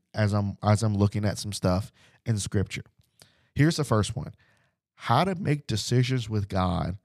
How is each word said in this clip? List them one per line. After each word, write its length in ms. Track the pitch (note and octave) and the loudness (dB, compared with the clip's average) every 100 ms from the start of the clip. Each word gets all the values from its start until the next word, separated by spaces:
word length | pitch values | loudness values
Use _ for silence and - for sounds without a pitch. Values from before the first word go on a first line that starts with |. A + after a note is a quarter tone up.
| _ | _
as 200 | - G#2 | -2 0
I'm, 240 | G#2 G2+ - | 2 -2 -2
as 180 | G2+ G#2 | 2 4
I'm 120 | A2 G2+ | 4 2
looking 300 | G2+ G#2 G#2 | 2 2 -2
at 120 | E2+ | -4
some 140 | G#2 | -6
stuff 400 | G2 F#2+ F2+ G#2+ - _ _ - | -4 0 0 -2 -12 _ _ -4
in 120 | G#2+ | -2
Scripture. 480 | - G#2 F#2 - - _ _ _ - _ _ | -2 -2 -2 -6 -14 _ _ _ -20 _ _
Here's 220 | - D3+ E3 | 2 2 2
the 80 | |
first 320 | C#3+ A2 G2 - | 2 2 2 -2
one. 160 | D2 - _ _ _ _ _ _ | -10 -14 _ _ _ _ _ _
How 280 | - A#2+ F#3 | 0 2 2
to 100 | F3+ | 0
make 320 | G3 D3 - | -2 -2 -2
decisions 640 | G#2+ - B2 B2 B2+ A2 | -6 0 2 2 0 -2
with 180 | A2 G2 | -4 -2
God. 500 | F#2 F#2 E2+ D#2 F#2+ | 0 0 0 -2 -6